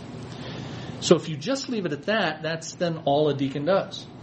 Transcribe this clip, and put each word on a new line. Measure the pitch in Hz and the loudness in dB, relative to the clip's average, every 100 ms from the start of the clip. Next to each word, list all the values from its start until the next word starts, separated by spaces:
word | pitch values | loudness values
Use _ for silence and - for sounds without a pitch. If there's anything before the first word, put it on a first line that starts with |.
| - - - - - - - - - - | -12 -12 -10 -10 -10 -8 -8 -8 -8 -4
So | - 165 | 6 6
if | 165 | 6
you | 143 | -4
just | 214 269 - | -2 -2 0
leave | 226 175 | -2 -2
it | |
at | 139 | -2
that, | - 220 170 151 | 0 2 2 0
that's | 156 165 - | -4 -4 -6
then | - 170 156 | -2 -2 0
all | 143 143 151 | 2 4 4
a | |
deacon | 135 139 143 151 | 2 0 0 2
does. | 196 - - - - | 2 2 -8 -14 -16